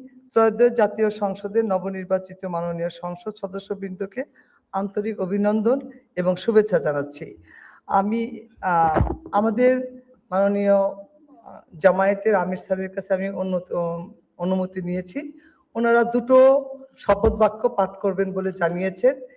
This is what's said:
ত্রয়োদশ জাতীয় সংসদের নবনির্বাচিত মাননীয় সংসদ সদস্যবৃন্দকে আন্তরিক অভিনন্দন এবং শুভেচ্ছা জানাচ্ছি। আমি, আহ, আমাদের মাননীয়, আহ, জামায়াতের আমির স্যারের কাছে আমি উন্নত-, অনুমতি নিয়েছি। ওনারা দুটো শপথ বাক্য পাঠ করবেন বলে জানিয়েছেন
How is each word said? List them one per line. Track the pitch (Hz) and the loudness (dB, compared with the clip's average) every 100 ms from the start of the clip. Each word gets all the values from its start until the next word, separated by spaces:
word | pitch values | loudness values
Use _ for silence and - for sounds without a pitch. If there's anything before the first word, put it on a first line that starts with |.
| - - _ | -18 -20 _
ত্রয়োদশ | 226 226 202 240 | 2 2 4 2
জাতীয় | 240 208 208 214 | 4 0 2 -2
সংসদের | 208 202 190 202 208 | 0 -4 -4 -4 -2
নবনির্বাচিত | 226 185 185 190 185 190 185 185 | 0 0 -2 -8 -2 -4 -4 -12
মাননীয় | 185 170 175 170 170 | -8 -6 -4 -4 -6
সংসদ | - 175 175 - 208 | -6 -10 -10 -10 -8
সদস্যবৃন্দকে | 190 190 - 196 190 185 196 247 285 _ _ _ _ | -8 -8 -8 -8 -8 -8 -8 -8 -10 _ _ _ _
আন্তরিক | 190 202 202 208 208 | -6 -4 -4 -4 -4
অভিনন্দন | 185 202 208 214 214 277 - - _ - | -2 0 2 2 2 0 -2 -16 _ -4
এবং | 175 180 | -2 0
শুভেচ্ছা | - 214 208 175 | 2 4 4 2
জানাচ্ছি। | 147 143 143 - 160 - - - - - - | 0 -2 -4 -10 -16 -16 -20 -20 -20 -18 -2
আমি, | 196 202 226 233 - - _ | 0 0 0 -4 -8 -18 _
আহ, | 185 170 165 160 - - - | 0 2 4 4 0 -2 -4
আমাদের | 202 220 214 254 254 254 - - _ _ | 0 0 4 4 2 -2 -12 -20 _ _
মাননীয়, | 185 202 202 202 202 | 0 2 2 4 4
আহ, | 196 202 - _ _ - - - - 151 | 2 -4 -14 _ _ -20 -20 -20 -20 2
জামায়াতের | 185 185 196 196 220 | 4 4 2 2 2
আমির | 202 180 185 | 2 0 -4
স্যারের | - 185 190 | -4 -4 -4
কাছে | 190 185 | -8 -4
আমি | 185 196 | -2 -2
উন্নত-, | 196 190 185 180 180 170 170 175 - _ - | -4 -4 -4 -4 -4 -4 -6 -10 -18 _ -8
অনুমতি | 180 190 185 190 | -2 -2 -2 -6
নিয়েছি। | 175 180 180 269 294 - _ _ _ | -6 -6 -6 -10 -10 -12 _ _ _
ওনারা | 226 233 233 | -2 2 4
দুটো | 233 240 240 262 262 277 269 - - - | 2 0 4 6 8 6 0 -10 -20 -6
শপথ | - 202 220 | 0 2 2
বাক্য | 208 214 214 240 | 4 2 2 -2
পাঠ | 233 190 - | 0 -2 -2
করবেন | 202 185 190 | -4 -2 -2
বলে | 190 190 | -4 -4
জানিয়েছেন | 185 170 175 190 190 247 285 - | -2 -4 -2 -4 0 0 0 -6